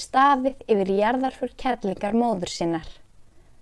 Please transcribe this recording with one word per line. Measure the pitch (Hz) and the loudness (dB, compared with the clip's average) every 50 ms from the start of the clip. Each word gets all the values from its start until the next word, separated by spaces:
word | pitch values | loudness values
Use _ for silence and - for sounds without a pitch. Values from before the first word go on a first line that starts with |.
| - | -4
staðið | - - 262 269 285 277 262 254 269 262 - - - | 0 2 4 6 6 4 4 0 -2 -4 -4 -2 0
yfir | 220 196 190 190 196 208 | 2 2 2 2 2 2
jarðarför | 208 226 254 262 262 262 - - 254 240 - - | 2 2 0 0 -2 -4 -4 -6 -8 -8 -8 -6
kerlingar | - 262 240 226 - 196 185 - 208 202 220 | -4 -4 -4 -2 -4 -6 -4 -4 -4 0 0
móður | 233 240 233 214 180 175 - - | 2 2 2 0 -4 -6 -8 -6
sinnar. | - 175 165 170 165 - - - - - _ _ - - - _ - - - - - | -4 -2 -2 -2 -4 -6 -10 -18 -20 -20 _ _ -20 -20 -20 _ -20 -20 -20 -20 -20